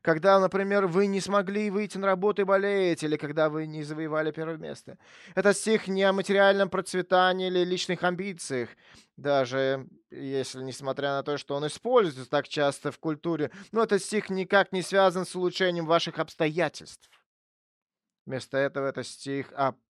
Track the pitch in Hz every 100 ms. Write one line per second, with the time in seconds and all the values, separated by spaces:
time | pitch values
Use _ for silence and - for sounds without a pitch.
0 | - 160 190 196 190 190 196 202 190 170
1 | 202 196 185 202 185 202 208 190 208 190
2 | 196 185 208 202 190 196 202 196 185 160
3 | 156 151 147 156 156 156 156 156 147 156
4 | 160 156 156 156 160 160 156 143 - -
5 | - - - 190 202 190 226 220 185 190
6 | 196 196 185 196 196 196 190 190 180 185
7 | 175 185 185 185 185 180 180 180 - 175
8 | 180 175 196 175 - 127 113 - _ -
9 | _ - 143 139 123 135 135 135 123 -
10 | _ 131 139 135 123 131 131 127 139 135
11 | 139 139 139 143 - 143 151 - 233 247
12 | 175 127 123 147 - 151 143 - 147 -
13 | 160 151 170 156 147 196 - 214 220 202
14 | - 208 - 190 175 202 180 185 160 196
15 | 190 180 175 185 180 170 185 175 156 165
16 | 170 156 156 - 156 160 151 - 82 -
17 | _ _ _ _ _ _ _ _ _ _
18 | _ _ - 131 - 135 139 139 135 135
19 | 123 - 139 139 - - 131 - _